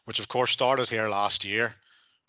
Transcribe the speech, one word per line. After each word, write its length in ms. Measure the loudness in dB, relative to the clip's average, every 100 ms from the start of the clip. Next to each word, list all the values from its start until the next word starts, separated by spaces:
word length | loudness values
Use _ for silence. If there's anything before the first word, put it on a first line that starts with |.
which 140 | -8 -6
of 100 | -2
course 220 | 0 2
started 400 | 2 2 2 0
here 180 | -2 0
last 380 | 0 0 -2 -2
year 260 | -2 -2 -4 _ _ _ _